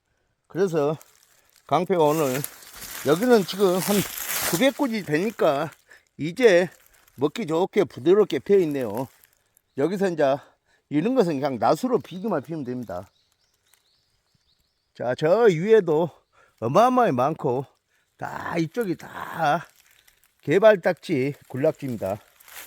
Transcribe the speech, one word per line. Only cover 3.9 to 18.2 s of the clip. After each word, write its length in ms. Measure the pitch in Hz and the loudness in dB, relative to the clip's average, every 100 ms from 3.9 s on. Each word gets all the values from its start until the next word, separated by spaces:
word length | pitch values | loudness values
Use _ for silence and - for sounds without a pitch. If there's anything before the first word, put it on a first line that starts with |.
| 208 - - - - - | -2 -2 -8 -8 -6 -4
구백 280 | 165 269 - | 2 0 0
그루지 260 | 277 220 | -4 -4
되니까 680 | 147 151 214 - 180 139 156 - _ _ _ - | -2 -2 -2 0 0 0 -4 -10 _ _ _ -10
이제 520 | 147 175 240 175 185 - _ _ _ - | -8 2 4 4 2 -6 _ _ _ -4
먹기 300 | 143 - 165 | -4 -4 -4
좋게 380 | 160 190 214 | -2 0 0
부드럽게 560 | 147 - 139 202 185 143 | -2 -2 2 4 4 -2
피어 180 | - 196 | 2 2
있네요. 480 | 160 143 117 107 131 _ _ _ _ _ _ - | 2 -2 -4 -6 -8 _ _ _ _ _ _ -4
여기서 320 | 156 190 196 | -4 0 -2
이제 260 | 160 139 139 - _ _ _ - | 0 0 0 -4 _ _ _ -4
이런 240 | 147 202 | -2 0
것은 260 | 262 175 139 | 0 0 0
그냥 200 | 139 120 | -4 -2
낫으로 400 | 117 156 254 190 | 0 0 0 -2
비기만 420 | - 180 214 156 | -4 -10 -6 -6
피우면 240 | 135 165 123 | -6 -10 -10
됩니다. 420 | 127 104 90 101 _ _ _ _ _ _ _ _ _ _ _ _ _ _ _ _ _ _ - | -10 -10 -12 -12 _ _ _ _ _ _ _ _ _ _ _ _ _ _ _ _ _ _ -10
자, 160 | 120 | -6
저 300 | 127 156 214 | -2 2 4
위에도 680 | 240 156 202 220 170 156 175 _ _ _ _ - | 4 4 4 4 4 0 0 _ _ _ _ -8
어마어마하게 520 | 117 160 247 254 220 | 0 2 4 4 2
많고, 560 | 123 135 160 147 123 139 _ _ _ _ | 2 -2 -2 -4 -4 -6 _ _ _ _
다 400 | - | -14